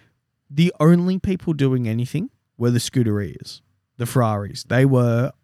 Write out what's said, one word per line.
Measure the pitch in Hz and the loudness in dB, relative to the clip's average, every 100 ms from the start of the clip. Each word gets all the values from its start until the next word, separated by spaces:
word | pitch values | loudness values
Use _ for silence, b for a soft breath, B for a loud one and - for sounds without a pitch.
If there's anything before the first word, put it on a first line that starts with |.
| B B _ _ - | B B _ _ -6
the | 143 175 - | 0 0 2
only | 160 175 180 185 | 4 4 2 -2
people | 202 185 175 | -4 -4 -4
doing | 147 135 127 113 | -2 0 0 -2
anything | 113 123 151 247 _ _ - | -4 -4 -6 -8 _ _ -4
were | 120 | 0
the | 120 | 0
Scuderias, | - 131 113 104 95 - - - _ _ _ - | 0 0 2 0 -6 -12 -18 -20 _ _ _ -10
the | 117 | -2
Ferraris. | 131 113 104 101 - | 0 0 0 -6 -10
They | - 123 135 | -2 2 4
were | 127 120 117 131 - | 4 2 2 -2 -6